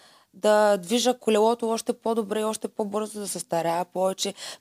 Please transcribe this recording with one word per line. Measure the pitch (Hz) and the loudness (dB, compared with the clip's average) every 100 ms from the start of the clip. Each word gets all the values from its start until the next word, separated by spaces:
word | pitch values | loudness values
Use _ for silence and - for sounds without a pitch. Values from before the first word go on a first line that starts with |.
| _ _ _ | _ _ _
да | 196 208 214 208 202 | -2 4 6 6 4
движа | 175 233 240 247 | 0 0 2 0
колелото | - 214 220 240 226 | 2 4 4 2 -2
още | 226 - | -2 -4
по-добре | 240 226 233 196 214 | -4 -2 -2 -2 -4
и | |
още | 214 214 208 | -4 -6 -8
по-бързо, | - 208 208 214 208 | -6 -4 -4 -6 -8
да | 196 | -8
се | 175 | -8
старая | - 170 165 170 | -4 -2 0 -2
повече. | 180 180 190 185 202 - - - | -4 -2 -2 0 -6 -6 -14 -14